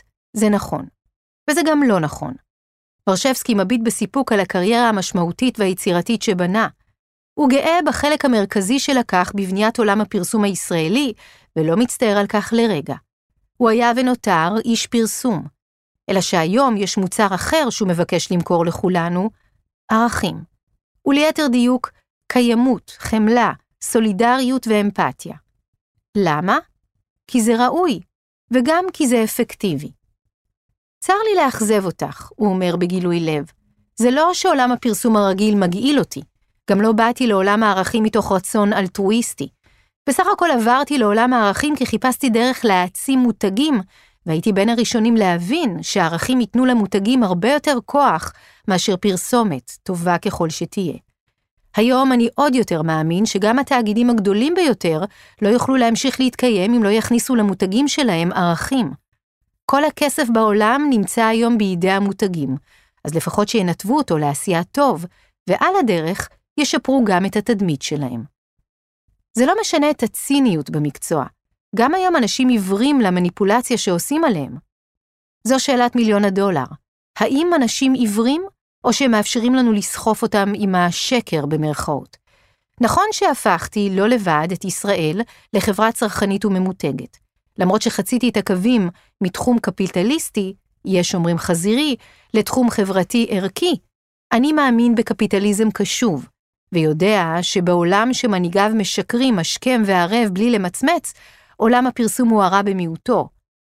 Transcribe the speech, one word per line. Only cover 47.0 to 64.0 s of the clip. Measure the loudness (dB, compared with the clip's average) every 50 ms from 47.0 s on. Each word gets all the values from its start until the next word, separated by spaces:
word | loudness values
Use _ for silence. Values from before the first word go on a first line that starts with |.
| 0 2 2 2 2
הרבה | 2 0 0 0 0
יותר | 0 0 0 0 0 -2 -2
כוח | -2 0 2 2 2 2 0 -4 -8 -16 -18 -20 -20 _ _ _
מאשר | -2 -2 0 0 0 -2
פרסומת, | 0 0 -2 -2 -2 -2 0 0 0 0 0 -2 -6 -8 -12 -20 -14 -10
טובה | -8 -6 -4 -2 0 -2
ככל | 0 -2 -4 -4 -4 -4 -4
שתהיה. | -4 -6 -8 -6 -6 -4 -4 -4 -6 -8 -14 _ _ _ _ _ _ _ _ _ _ _ _ _ -2
היום | 0 2 4 4 2 2 2
אני | 2 2 2 0 0
עוד | 0 0 2 2
יותר | 2 0 0 0 -2
מאמין | 0 0 0 0 0 0 0 0 0
שגם | 0 0 0 2 2 2 2
התאגידים | 0 0 0 0 0 0 0 2 2 2
הגדולים | 2 2 2 2 2 2 0 0 2
ביותר | 2 2 2 0 0 0 -2 -2 -2 -4 -6 -8 -14 -20 -20 _ -2
לא | 0 2
יוכלו | 2 2 2 0 2
להמשיך | 2 2 2 2 0 0 -2 -2 0
להתקיים | 0 -2 0 0 0 2 2 2 2 2 2
אם | 2 2
לא | 2
יכניסו | 2 2 2 0 0 0 0 0 0
למותגים | 2 2 0 0 0 -2 0 0 0 0
שלהם | 0 0 0 0 0 2 0 0 0
ערכים. | 0 0 0 0 0 -2 -4 -2 -2 -2 -2 -2 -6 -12 _ _ _ _ _ _ _ _ _ _ _ _ _
כל | -2 0 2 0
הכסף | 0 0 -2 -2 -2 0 -2 -2 0 2
בעולם | 2 2 2 2 2 2 2 2 0 0 0
נמצא | 0 0 0 -2 -2 0 0
היום | 2 2 2 0 0 0
בידי | 0 0 0 0 0 0 0
המותגים, | 0 0 0 -2 -2 -2 -2 -2 -2 -2 -4 -4 -6 -6 -10 _ _ _ _ _ _ _ -10
אז | -6 -6
לפחות | -4 -4 -2 -2 -2 -2
שינתבו | 0 0 0 0 0 -2 -2 -2 -2 0
אותו | 0